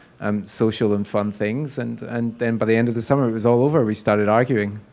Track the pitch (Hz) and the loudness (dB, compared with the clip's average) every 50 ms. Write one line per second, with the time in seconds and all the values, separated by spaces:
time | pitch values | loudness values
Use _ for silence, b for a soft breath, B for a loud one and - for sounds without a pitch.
0 | b b b b 107 104 104 104 95 - - - 117 110 107 - 120 104 104 101 | b b b b -4 -2 -2 -2 -4 -4 -2 0 0 0 0 0 0 0 0 0
1 | 101 - - 107 101 104 101 - 104 104 113 139 151 135 127 131 120 117 117 110 | -2 -2 -2 -2 -2 -2 -4 -4 -4 -2 -2 -4 -6 -6 -6 -6 -6 -6 -8 -10
2 | 120 - 120 117 117 117 113 - 120 117 117 107 110 110 113 113 117 120 113 117 | -10 -8 -4 -4 -4 -4 -4 -2 -2 -2 0 0 2 2 2 4 2 2 0 -2
3 | 113 - 139 143 131 117 113 113 104 120 120 120 131 147 156 156 117 107 107 - | 0 0 2 2 2 0 0 2 2 4 4 4 4 2 2 2 2 0 -2 -2
4 | - 110 104 104 104 107 107 117 127 123 131 107 104 101 104 107 - - | 0 0 2 2 4 4 4 4 4 2 2 0 0 -2 -4 -10 -14 -18